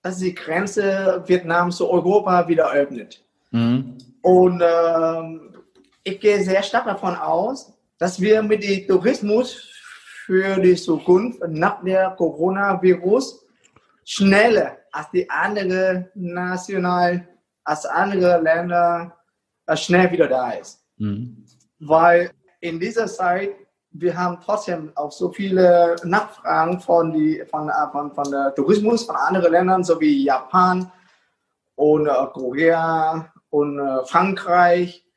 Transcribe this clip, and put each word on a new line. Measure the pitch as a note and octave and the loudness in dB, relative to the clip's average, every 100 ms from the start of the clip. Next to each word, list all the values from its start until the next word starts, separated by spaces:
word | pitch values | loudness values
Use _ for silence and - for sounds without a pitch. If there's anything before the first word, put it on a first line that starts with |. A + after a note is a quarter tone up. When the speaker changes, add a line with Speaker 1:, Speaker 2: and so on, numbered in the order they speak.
Speaker 1:
dass | F#3 F3+ | -8 -6
die | F3+ | -6
Grenze | E3+ D#3 E3 G3+ - G3 F#3+ F#3+ F3+ F3+ | -6 -6 -4 -2 -2 -2 0 0 -2 0
Vietnam | F3+ E3+ E3+ F3+ | 0 2 0 0
zu | F3+ E3+ | -2 0
Europa | F3 E3+ G#3 G3 F3+ F3 | 2 2 2 4 2 4
wieder | E3 D#3 | 2 2
öffnet. | C#3+ C#3 A#2 G#2 - _ _ _ | 2 0 -4 -16 -20 _ _ _
Speaker 2:
Mhm. | A#2 A#2 B2+ C3 - - _ | 0 2 0 -4 -14 -20 _
Speaker 1:
Und, | F#3 F3+ F#3 F3 | 4 6 6 4
ähm, | E3+ E3+ E3 E3 E3 E3 D#3+ D#3+ - - _ _ _ _ | 2 2 2 2 0 -4 -10 -16 -20 -20 _ _ _ _
ich | F#3+ G3 | -12 0
gehe | G#3+ G3+ | 2 2
sehr | F#3 F#3+ | 2 0
stark | G3 A3+ G#3+ | 0 -2 -2
davon | F#3 F#3 E3+ | -4 -6 -4
aus, | D#3 E3 G#3+ C4+ - _ _ _ | -2 -2 -2 -6 -14 _ _ _
dass | F3 F3+ | -6 -2
wir | G3+ A3 | 2 2
mit | G#3+ G#3+ | 2 -2
dem | G3+ F#3+ - | -2 -4 0
Tourismus | F#3 G3+ - G#3 G#3+ B3+ - - - - - - - - | 2 2 -2 0 0 0 -8 -20 -20 -20 -20 -20 -20 -2
für | F#3 G3 F#3+ | 0 0 2
die | F#3 F3 | 4 2
Zukunft | - D#3 - F#3 A#3+ - E3+ | 0 -2 2 2 2 -8 -8
nach | D#3 F#3 - | -2 -2 -2
der | F3+ F#3+ F#3+ F#3+ | -2 0 0 0
Coronavirus | E3 C#3+ F3+ F#3+ G3+ F3+ F#3 F3 F3+ A#3 C4+ - _ _ _ _ _ _ | -4 0 -2 0 -2 2 2 2 2 0 -2 -14 _ _ _ _ _ _
schneller | - - G3 G3 A#3 G#3 D3+ - _ | -14 0 4 6 4 4 0 -8 _
als | D3+ - | -14 -4
die | F3+ F3+ | -4 -4
andere | C#3+ F#3+ G#3 F#3 F#3 F#3 F#3 F3+ G#3 | -4 -4 -4 -2 -2 0 -2 -8 -10
national, | F3 F3 F3+ F3+ - F#3 F3+ F3+ F3 F3+ - _ _ _ | -8 -6 -6 -8 -6 -4 -2 0 0 -2 -8 _ _ _
als | - D3+ - | -6 -6 -2
andere | D3+ G3+ F#3+ F3+ F3 | -2 0 2 2 4
Länder, | D#3+ E3 F3 F3 E3+ E3+ F3 _ _ _ _ _ - | 2 0 0 0 2 0 -8 _ _ _ _ _ -4
äh, | D#3 | -4
schnell | - F3+ F3+ | 2 2 2
wieder | F3 D3 | 2 0
da | B2+ B2 | 0 -4
ist. | F#2 - - _ _ | -8 -14 -20 _ _
Speaker 2:
Mhm. | G#2+ G#2 B2 - _ _ _ _ | -6 -6 -10 -16 _ _ _ _
Speaker 1:
Weil | D3+ D#3+ E3+ E3+ F3 _ _ _ | 0 4 6 4 0 _ _ _
in | E3+ E3 | -10 -6
dieser | G3+ A3+ G#3+ | -4 -4 -6
Zeit, | - F3+ F3+ G3+ - _ _ _ D3 | -4 -2 -2 -6 -10 _ _ _ -6
wir | F3 E3+ | -4 -2
haben | F3+ E3+ | -4 -6
trotzdem | - G#3 F#3+ E3+ D#3 - | -6 -6 -4 -8 -8 -8
auch | D3 | -10
so | - F3+ | -6 -8
viele | - G3 F#3 F3+ F3 E3+ E3+ | -6 -2 4 6 6 4 0
Nachfragen | E3+ G3+ - - - D#3+ E3 F3+ | -2 -2 -2 -12 -4 -2 0 -4
von | - E3+ E3 | 0 0 2
die, | D#3 D#3 D#3 - | 0 -2 -2 -8
von, | D#3 D3+ | -8 -4
äh, | D3 D3 | -4 -4
von, | C#3+ D3 | -6 -8
von | C#3+ C#3+ | -8 -6
der | C#3 C#3 C#3 | -2 -2 -2
Tourismus, | C#3 G#3 G#3+ A#3 - | 0 2 2 -2 -4
von | - | -4
anderen | D3 F#3 E3+ | -2 0 2
Ländern, | E3+ F#3 F#3 | 2 2 0
so | F3+ E3 | 0 2
wie | D#3 C#3 | 2 2
Japan | C#3 C3 - F#3 F3+ F#3 F3+ _ _ _ _ _ _ _ _ - | 0 -2 0 2 2 0 -6 _ _ _ _ _ _ _ _ 0
und, | D3+ D3+ D3+ | 2 4 2
äh, | C3 C3+ | -2 -2
Korea | - B2+ C3+ E3 E3 E3 D#3+ D#3+ D#3+ D#3+ _ _ | -6 -8 0 2 2 0 -2 -2 -4 -10 _ _
und, | D3 D3 C#3+ | -2 -2 -4
äh, | C#3 C3 B2+ | -4 -4 0
Frankreich. | E3 F#3+ F#3 F#3 F3 F3 F3 F3+ - _ | 0 0 -4 0 4 4 2 -2 -8 _